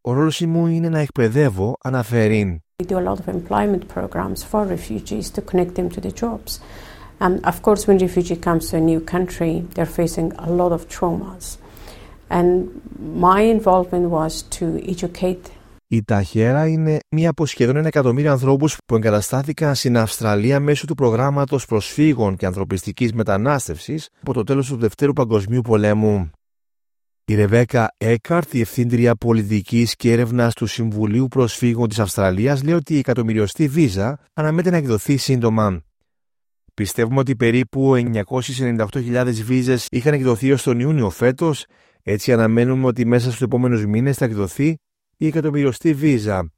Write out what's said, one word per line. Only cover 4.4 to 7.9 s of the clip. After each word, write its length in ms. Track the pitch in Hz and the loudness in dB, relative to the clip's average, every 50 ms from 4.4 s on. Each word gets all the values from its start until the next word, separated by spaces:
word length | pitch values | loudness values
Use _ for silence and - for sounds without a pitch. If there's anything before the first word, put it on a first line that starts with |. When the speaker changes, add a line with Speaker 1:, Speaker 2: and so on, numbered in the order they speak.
| - - | -10 -4
Speaker 2:
for 160 | - 214 208 | -2 -2 -2
refugees 640 | 190 175 165 - - 110 - 175 - - - 190 - | -2 -4 -6 -6 -8 -8 -8 -8 -6 -8 -8 -8 -6
to 100 | - - 202 - | -8 -10 -10 -2
connect 240 | - 180 180 175 175 | 0 0 0 0 -2
them 140 | - 180 175 | -6 -6 -6
to 120 | 170 - | -6 -8
the 120 | 185 185 185 - - | -8 -8 -8 -6 -6
jobs. 380 | 233 226 208 - - - - - - - - - - - - - - - - | -6 -6 -8 -10 -12 -14 -14 -14 -20 -20 -20 -20 -20 -20 -20 -20 -20 -10 -4
Um, 140 | 202 185 180 185 - | 0 0 0 0 0
of 180 | 160 165 - - | -2 -4 0 2
course, 200 | 226 214 202 208 | 0 2 2 4
when 120 | - | 4